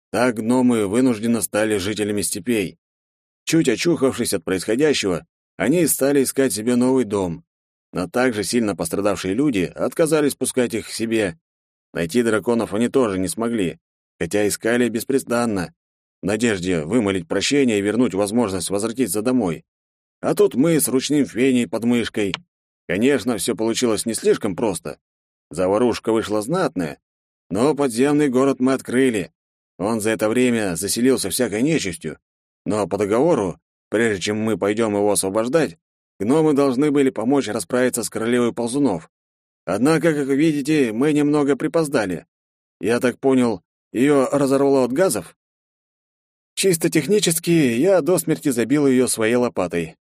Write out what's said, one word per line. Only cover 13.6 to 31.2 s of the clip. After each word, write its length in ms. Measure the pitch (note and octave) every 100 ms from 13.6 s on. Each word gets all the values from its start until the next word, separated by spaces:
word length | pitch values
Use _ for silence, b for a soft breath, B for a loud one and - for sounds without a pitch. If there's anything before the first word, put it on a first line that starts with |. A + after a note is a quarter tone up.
| E2+ - _ _ _ -
хотя 280 | E2+ G#2 G#2
искали 400 | - A2 A#2+ A#2+
беспрестанно, 840 | A2 - C3+ - A#2+ A#2+ G2 E2 _ _ _ _ _
в 40 | F2
надежде 580 | G#2+ A#2+ G2 F2+ E2+
вымолить 440 | D2+ B2 G2 F#2+ E2
прощение 520 | G2 - C#3+ B2+ G#2
и 20 |
вернуть 320 | G2+ A2 A#2+
возможность 560 | F#2+ G2+ A#2 G#2+ F#2 E2+
возвратиться 520 | G2+ A2+ A#2 A2 G#2
домой. 440 | A2+ B2+ F#2 D#2+ - _ _ _ _ _
А 140 | A#2 D#3+
тут 180 | G3+
мы 260 | A2+ D#3+ D#3
с 80 | A2+
ручным 380 | B2+ - D3 B2+
феней 420 | G#2 C3+ B2 A#2
под 160 | A2+
мышкой. 500 | A#2 A#2+ G#2 A2+ G2+ - - _ _ _ -
Конечно, 500 | F#2 B2+ C3+ A#2+ G#2+
все 180 | - G2+
получилось 500 | A2+ A#2 A#2+ G2+ A#2
не 80 |
слишком 420 | G#2+ G#3 E3 G#2+ E2
просто. 440 | - E2+ D2+ - _ _ _ _ -
Заварушка 640 | D2 F#2 G#2+ A#2+ G2+ A#2
вышла 300 | A2+ G2 G#2+
знатная, 580 | G#2+ F3+ D#3+ F#2 D#2 - _ _ _ _ -
но 240 | F#2+ C#3
подземный 560 | C#3+ C#3 A2+ C#3 D3 D3
город 300 | B2 C#3 B2+
мы 140 | B2+
открыли. 580 | C3 - A#2+ C3 G#2+ - _ _ _ _ -
Он 200 | G2+ A2+
за 120 | G#2+
это 180 | A2 G#2+
время 460 | B2 B2 A#2 G2+ E2
заселился 560 | G2 A#2 B2+ A2+